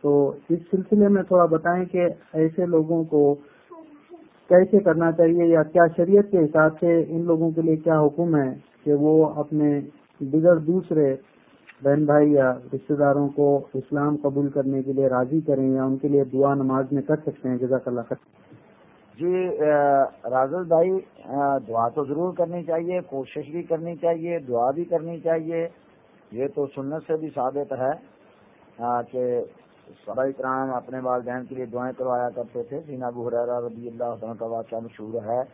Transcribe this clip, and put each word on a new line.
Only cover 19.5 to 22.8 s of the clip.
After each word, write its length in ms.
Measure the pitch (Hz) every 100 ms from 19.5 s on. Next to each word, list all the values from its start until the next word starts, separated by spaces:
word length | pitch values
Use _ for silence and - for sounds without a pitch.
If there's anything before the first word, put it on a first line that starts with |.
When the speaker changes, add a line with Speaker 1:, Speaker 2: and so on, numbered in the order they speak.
| 151
Speaker 2:
آ، 680 | 151 147 143 139 135 - -
راجل 340 | 127 135 165
بھائی، 280 | 175 165 175 190 185 _
آ، 340 | - 135 143 139
دعا 300 | 113 113 117
تو 160 | 117
ضرور 300 | 139 147 175 175
کرنی 280 | 170 175
چاہیے، 360 | 160 165